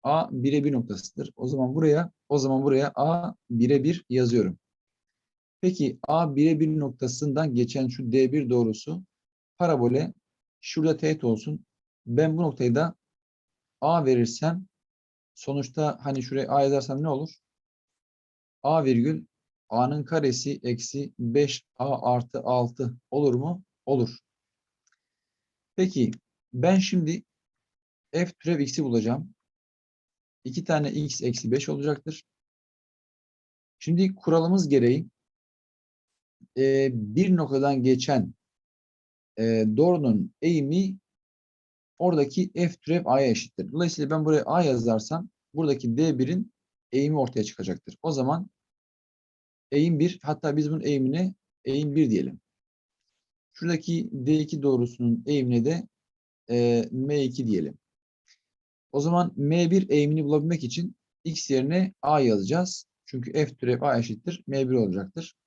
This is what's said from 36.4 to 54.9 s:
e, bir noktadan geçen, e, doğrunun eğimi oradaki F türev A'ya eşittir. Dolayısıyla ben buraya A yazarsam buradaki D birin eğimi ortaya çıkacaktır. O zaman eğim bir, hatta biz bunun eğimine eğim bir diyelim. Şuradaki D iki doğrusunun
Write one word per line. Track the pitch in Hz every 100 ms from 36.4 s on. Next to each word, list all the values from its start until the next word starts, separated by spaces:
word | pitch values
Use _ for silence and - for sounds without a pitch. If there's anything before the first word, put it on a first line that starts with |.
| - -
e, | 135 135 135
bir | 120 104 113 185 180
noktadan | 143 135 139 135
geçen, | 123 131 127 135 - - _ _ _ _ _ _ _ _ _ -
e, | 113 113 110 107
doğrunun | 165 175 135 107 92 _
eğimi | 165 165 139 170 196 190 _ _ _ _ _ _ _ _ _ _
oradaki | 180 156 139 - 185
F | - 175 -
türev | - 170 -
A'ya | 135 135
eşittir. | 110 - - -
Dolayısıyla | 151 170 165 143
ben | 156
buraya | 151 151
A | - 165
yazarsam | 160 123 117 110 110 165 185 _ _
buradaki | 147 160 131 123 117
D | 160 127
birin | 131 127 - _ _ _ _
eğimi | 127 143 151
ortaya | 123 -
çıkacaktır. | 104 - 95 87 - -
O | 160
zaman | 139 131 160 196 _ _ _ _ _ _ _ _ _ _ _ _
eğim | 143 165 160
bir, | 170 -
hatta | 143 151 156 147
biz | 147
bunun | 160
eğimine | - 139 131 156 190 - _ _
eğim | - 135 151 143
bir | 139
diyelim. | 101 65 - _ _ _ _ _ _ _ _ _ _ _
Şuradaki | - 175 165 165 170 -
D | 139 127 156
iki | 151 151
doğrusunun | 139 127 120